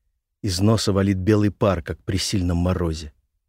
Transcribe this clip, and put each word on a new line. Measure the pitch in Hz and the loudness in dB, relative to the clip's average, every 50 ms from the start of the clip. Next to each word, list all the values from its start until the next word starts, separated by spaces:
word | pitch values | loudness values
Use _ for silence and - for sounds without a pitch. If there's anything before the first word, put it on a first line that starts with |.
| _ _ _ _ _ _ _ _ - | _ _ _ _ _ _ _ _ -6
из | 104 90 87 | -6 -2 2
носа | 98 107 113 107 - 113 95 | 2 4 2 2 2 0 2
валит | 98 98 98 98 | 2 2 2 0
белый | 92 92 98 107 104 104 101 | 0 2 2 2 4 2 0
пар, | - - 113 101 90 82 - | 0 0 0 0 0 -2 -4
как | - 87 - - | -8 -12 -12 -8
при | - 95 90 | -6 -6 -4
сильном | - - - 98 90 87 87 85 | -4 -4 -4 -2 -2 0 0 0
морозе. | 87 90 92 87 87 82 80 80 80 78 _ _ _ _ _ _ _ | 0 0 0 0 -2 -4 -4 -6 -10 -16 _ _ _ _ _ _ _